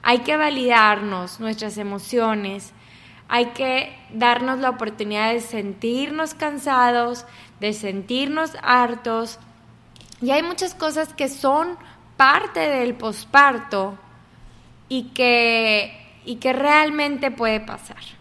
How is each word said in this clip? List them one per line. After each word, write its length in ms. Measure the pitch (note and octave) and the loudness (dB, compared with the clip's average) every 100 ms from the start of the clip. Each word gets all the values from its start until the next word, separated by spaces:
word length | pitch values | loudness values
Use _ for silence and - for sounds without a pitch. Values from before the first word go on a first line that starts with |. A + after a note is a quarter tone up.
Hay 180 | - B3 | 2 2
que 180 | B3+ D4+ | 2 0
validarnos 1000 | D4+ C4+ B3 A#3 G#3+ G#3 G#3 F#3+ F3+ - | 0 0 4 6 6 4 -2 -6 -8 -8
nuestras 360 | A3 A3 A3 G3+ | -8 -6 -8 -6
emociones, 960 | G3+ G3+ G3 B3 A3+ G#3+ G3 G3 - - - - - - - | -6 -8 -2 0 2 0 -4 -8 -14 -20 -20 -20 -20 -20 -2
hay 180 | A#3+ A#3+ | 0 0
que 460 | - C4 B3+ - - - | -2 -2 -2 -2 -12 -14
darnos 460 | A3 A#3+ A#3+ B3+ C4 | 2 2 4 0 0
la 100 | C4 | -2
oportunidad 640 | A#3 A3 G#3+ G#3 G#3 A3 | -2 -6 -6 -4 0 0
de 60 | A#3 | 0
sentirnos 920 | A3+ A3+ G3+ G3 A3+ B3 C#4 D4+ D#4 | -4 -8 -8 -4 -2 -2 -2 -4 -6
cansados, 920 | D#4 D4+ D4 C#4 C4 B3 A#3+ A#3+ A#3+ - - - - | -4 -6 -4 -2 2 4 4 0 -4 -12 -20 -20 -6
de 140 | G#3 | -6
sentirnos 800 | G#3+ G3+ G3 F#3+ B3 C#4 D4+ D#4+ D#4 | -4 -6 -6 -4 -2 -2 -2 -4 -4
hartos. 760 | - B3 A#3+ A#3 A#3 A3+ A3+ - - - - - - - - - | 2 4 4 -2 -4 -4 -4 -10 -20 -20 -20 -20 -20 -20 -20 -6
Y 100 | B3 | 0
hay 100 | C#4+ | 2
muchas 320 | E4+ F4+ F#4 | 0 -4 -6
cosas 400 | - D#4 D4+ D#4 | -4 -4 -2 -6
que 140 | - C4+ | -4 -6
son 500 | C4+ C4+ C#4+ E4+ F4 - - - - | 0 0 2 0 -6 -16 -20 -20 4
parte 440 | C4 D4+ G#4+ E4+ | 4 4 0 -2
del 340 | D#4 C4+ B3 | 0 0 -2
posparto 1040 | B3 A3 G#3+ - C#4 C#4+ A#3+ A3 G3+ F#3+ G3 - - - - - - - - - | -2 -6 -8 2 6 6 4 -4 -4 -4 -8 -20 -20 -20 -20 -20 -20 -20 -20 -8
y 220 | C4 B3 | -6 -6
que, 840 | - B3 A#3+ A#3 A3+ A3 G#3+ G3 - - - | 0 2 4 4 2 2 0 -2 -12 -20 -20
y 120 | - A#3+ | -12 -4
que 160 | C4 | -2
realmente 800 | B3+ C#4+ D4+ D#4 D4+ D4 C#4 C#4 | 2 4 4 4 0 -2 0 -4
puede 300 | C4+ A3+ G#3+ | -2 -2 -2
pasar. 400 | G#3+ G#3 - - - - | -4 -14 -14 -18 -18 -20